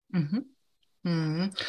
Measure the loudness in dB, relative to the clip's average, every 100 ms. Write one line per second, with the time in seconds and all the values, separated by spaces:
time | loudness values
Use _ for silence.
0 | _ 0 0 -2 -4 _ _ _ _ _
1 | 0 0 2 0 -2 -2